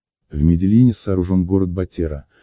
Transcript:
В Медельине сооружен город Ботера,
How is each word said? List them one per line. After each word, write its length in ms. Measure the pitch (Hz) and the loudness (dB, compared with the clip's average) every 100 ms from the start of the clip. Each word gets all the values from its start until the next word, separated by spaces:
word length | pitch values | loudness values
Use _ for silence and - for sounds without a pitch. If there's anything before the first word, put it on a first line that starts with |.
| _ _ _ | _ _ _
В 100 | 73 | 0
Медельине 540 | 80 85 95 110 127 | 2 2 2 4 4
сооружен 540 | 107 - 92 90 92 87 | 2 -4 -2 0 -2 0
город 240 | 98 92 | 0 -2
Ботера, 560 | 87 92 - 80 73 - _ | -4 -8 -4 -6 -6 -14 _